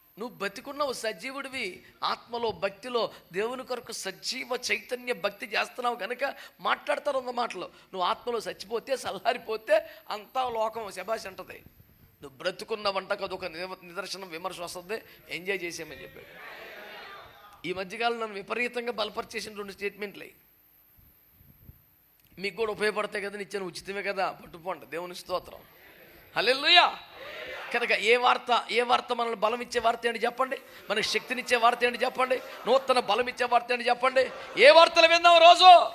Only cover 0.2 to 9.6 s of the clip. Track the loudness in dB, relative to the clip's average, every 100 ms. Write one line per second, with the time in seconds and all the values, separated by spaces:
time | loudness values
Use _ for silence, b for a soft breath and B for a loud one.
0.2 | -14 -8 -8 -8 -12 -6 -4 -4 -8 -8
1.2 | -10 -10 -10 -8 -8 -10 -18 _ -6 -4
2.2 | -8 -6 -6 -4 -6 -6 -6 -4 -4 B
3.2 | -10 -6 -6 -6 -8 -10 -10 -10 -10 -10
4.2 | -8 -8 -8 -8 -4 -4 -6 -10 -6 -4
5.2 | -4 -6 -6 -4 -4 -4 -4 -4 -6 -6
6.2 | -6 -6 B -8 -4 -2 -2 -4 -2 -4
7.2 | -4 -4 -6 -6 -12 -14 -14 -4 -2 -2
8.2 | -4 -6 -6 -12 -8 -8 -6 -6 -6 -4
9.2 | -2 -2 -6 -8